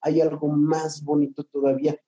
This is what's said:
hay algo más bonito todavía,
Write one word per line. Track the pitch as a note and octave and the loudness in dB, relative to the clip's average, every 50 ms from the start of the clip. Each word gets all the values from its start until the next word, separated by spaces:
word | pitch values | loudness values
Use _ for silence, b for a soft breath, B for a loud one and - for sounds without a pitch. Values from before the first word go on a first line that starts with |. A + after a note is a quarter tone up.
hay | - D#3 D#3 D#3+ | -4 0 2 2
algo | D#3+ D#3 D3 D3+ D3+ D3+ | 2 0 0 -2 -2 0
más | D3 D3 D3 D#3 D#3 D#3+ D#3 D#3 D3+ - D3 | 2 2 2 2 2 0 -2 -6 -8 -8 -4
bonito | C#3+ D3+ D3 D3 C#3 - D3+ C#3+ | 0 0 2 0 0 -2 -10 -14
todavía, | - - C#3 C#3 C3+ C3+ C3+ D3 D3+ D3+ - _ | -8 -4 0 0 2 2 2 0 -2 -2 -4 _